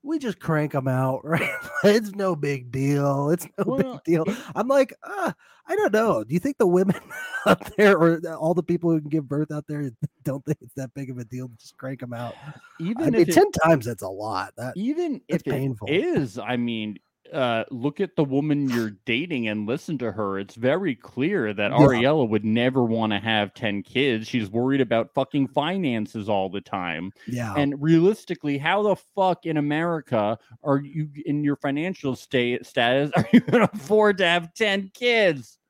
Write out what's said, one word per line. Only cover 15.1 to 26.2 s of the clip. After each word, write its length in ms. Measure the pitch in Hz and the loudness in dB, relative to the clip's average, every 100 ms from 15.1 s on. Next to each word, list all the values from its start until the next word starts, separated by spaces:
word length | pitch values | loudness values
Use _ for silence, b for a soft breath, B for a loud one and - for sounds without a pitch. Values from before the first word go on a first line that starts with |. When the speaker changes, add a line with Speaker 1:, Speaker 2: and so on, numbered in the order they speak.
| 254 - | -6 -4
Speaker 1:
that's 120 | 170 | -4
Speaker 2:
if 20 | - | -2
it 40 | |
Speaker 1:
painful. 380 | 131 135 113 107 | -2 -2 -4 -2
Speaker 2:
is, 480 | 165 339 285 127 113 | 0 0 0 -2 -6
I 200 | 107 120 | -4 -2
mean, 400 | 120 113 107 101 _ _ _ | -2 -2 -6 -8 _ _ _
uh, 320 | 156 123 113 - | -2 0 0 -2
look 280 | 127 139 147 | -4 -4 -2
at 140 | 196 | -4
the 100 | - | 0
woman 440 | 139 135 151 147 135 | 0 2 0 0 0
you're 220 | 120 110 104 - | 0 -2 -6 -2
dating 420 | 117 175 139 113 | -2 0 -4 -2
and 180 | 107 104 | -4 -4
listen 300 | 131 - 143 | -6 -6 -6
to 160 | 117 | -4
her. 260 | 107 101 98 | -4 -4 -4
It's 160 | 101 | -8
very 400 | 117 123 165 190 | -2 0 0 -2
clear 600 | 117 - - 151 202 107 | -6 -10 -4 -2 0 -2
that 160 | 101 104 | -2 0
Speaker 1:
Yeah. 80 | 120 | 6
Speaker 2:
Ariella 500 | 143 120 127 156 117 | 6 6 2 2 2
would 160 | 107 | 0
never 400 | 107 113 127 131 | 2 2 2 2
wanna 340 | 117 113 107 101 | 2 0 0 -2
have 340 | 113 110 101 | 0 0 0
ten 280 | - 113 101 | -2 -4 -4
kids. 460 | - 123 139 113 110 | -4 0 2 0 -2
She's 220 | 123 101 | -4 -2
worried 320 | 110 127 139 | -2 0 2
about 320 | 120 113 113 | 2 0 0
fucking 320 | - 135 143 135 | -4 -2 0 0
finances 800 | - 151 196 160 113 104 113 | 0 -2 -2 -2 -2 -4 -6